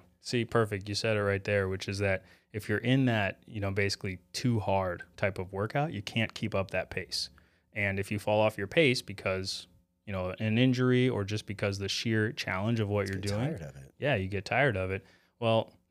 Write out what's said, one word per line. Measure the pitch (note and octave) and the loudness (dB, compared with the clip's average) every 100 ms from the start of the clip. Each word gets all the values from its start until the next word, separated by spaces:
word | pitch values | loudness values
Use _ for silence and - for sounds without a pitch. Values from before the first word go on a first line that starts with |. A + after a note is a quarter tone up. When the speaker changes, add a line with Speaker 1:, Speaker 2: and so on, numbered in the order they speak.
| - _ | -12 _
Speaker 1:
See, | - B2 | -4 -2
perfect. | A2+ A#2 G#2+ G2+ G2+ | 2 2 2 -2 -4
You | |
said | G#2 A2+ G#2+ | -2 0 2
it | |
right | G2+ G2 | 2 0
there, | G#2 G#2 F#2+ | 2 2 2
which | F#2+ - | -2 -4
is | G2+ | -2
that | G2+ F#2+ - - _ | 0 0 -4 -20 _
if | A2 - | -10 -2
you're | G#2 | -2
in | A#2+ C3 C3 | 2 4 4
that, | A2 G2 - - | 2 0 -4 -10
you | A2 | -6
know, | G2 | -2
basically | G2 G2+ - G2+ F#2 - | 0 0 0 -6 -8 -10
too | - B2+ A2+ | -4 0 0
hard | G2 G2 F#2 F2 - - | 2 0 0 -4 -10 -4
type | G2+ F#2+ | -2 -2
of | F2+ | -6
workout, | G2 A2 C#3+ D3+ | -4 -4 -2 -2
you | G2+ | -4
can't | - A#2+ G#2+ | -6 -2 -2
keep | - G#2+ | -2 -2
up | G2 F#2+ | -2 -2
that | F#2 - | -4 -4
pace. | - F2 - - - _ _ _ | -8 -8 -6 -8 -12 _ _ _
And | G#2+ G2+ G2 | -2 -2 -2
if | F#2+ | -2
you | G2+ | -4
fall | - G#2+ | 2 4
off | A2 - | 4 2
your | G2+ | 0
pace | E3+ D3+ - | 4 4 4
because, | - G2 G2+ F#2+ F#2+ - - _ _ _ - | -2 -6 -4 -4 -4 -8 -12 _ _ _ -8
you | |
know, | F#2+ F#2 - | -6 -4 -2
an | A2 A2 | 0 4
injury | C3 B2 B2+ B2 B2+ | 4 4 4 4 4
or | A2 | 0
just | G2 G#2+ - | -2 -4 -6
because | G2+ G#2 G2 | -4 -2 -2
the | G2 | -4
sheer | - A#2 A2 G#2+ | -4 0 2 2
challenge | D3 - G2+ G#2+ A#2 | -2 -4 -2 0 0
of | G2+ | 2
what | G#2 G2 | 2 0
Speaker 2:
Just | |
Speaker 1:
you're | F#2+ | -2
Speaker 2:
get | G2+ | -2
Speaker 1:
doing, | G2+ C#3 C#3 | -2 -2 -4
Speaker 2:
tired | |
of | D2+ - | -10 -14
it. | C2+ - | -18 -6
Speaker 1:
yeah, | C#3 | -2
you | A#2 F#2+ | 0 0
get | G2 | -4
tired | - A#2 C#3 G2 | -2 2 2 2
of | F#2 | -2
it. | F#2+ - _ _ _ | -4 -6 _ _ _
Well, | A2+ A2+ - - _ | 2 2 2 -6 _